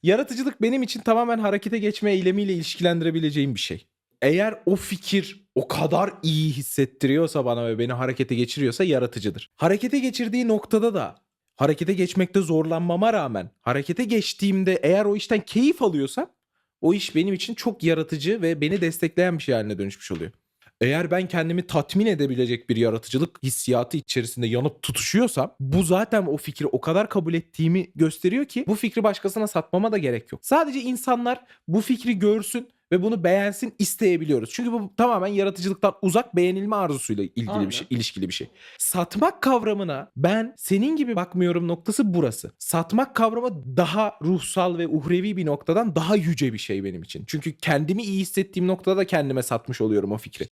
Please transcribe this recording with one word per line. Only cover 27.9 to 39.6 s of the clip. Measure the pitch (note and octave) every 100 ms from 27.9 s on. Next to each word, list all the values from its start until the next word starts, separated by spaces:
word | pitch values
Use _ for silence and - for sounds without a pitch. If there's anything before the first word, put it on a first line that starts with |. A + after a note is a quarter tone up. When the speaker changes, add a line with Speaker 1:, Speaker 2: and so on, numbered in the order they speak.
Speaker 1:
gösteriyor | - D#3+ - F3+ A#3+
ki | C#4+ B3 -
bu |
fikri | G#3 A#3 -
başkasına | G#3+ G3 G3 A3 G#3+
satmama | F3 - F3+ A3
da | G#3+
gerek | C#3+ A#2+ -
yok. | -
Sadece | - D4 D#4 C4+
insanlar | B3 B3 - A#3+ A#3+ B3+ _ _ -
bu | F3+
fikri | G#3+ B3+ A#3+ G#3
görsün | G#3 G#3+ G3+ A#3+ B3 _ _
ve | F3+
bunu | G3 A3
beğensin | E3+ F#3+ G3+ G3+ B3+ -
isteyebiliyoruz. | G3 - G#3+ F3 D#3 C3+ A2
Çünkü | - A#3+
bu | A#3 G3 -
tamamen | A#3+ A3 F#3
yaratıcılıktan | G3+ G3 F#3+ F3+ F#3+ G3+ -
uzak | F#3+ F#3 A#3+ F3
beğenilme | F3+ F#3 G#3 G#3+
arzusuyla | F3+ C#3 - G#2
ilgili | G2 - A2+
Speaker 2:
Aynen. | G#2 G2
Speaker 1:
bir |
şey, | F#2+ -
ilişkili | A#2+ A2+ - F#2
bir |
şey. | - - _ - -
Satmak | - F#3 F3 G3+ D#4+ F#4
kavramına | C4+ B3+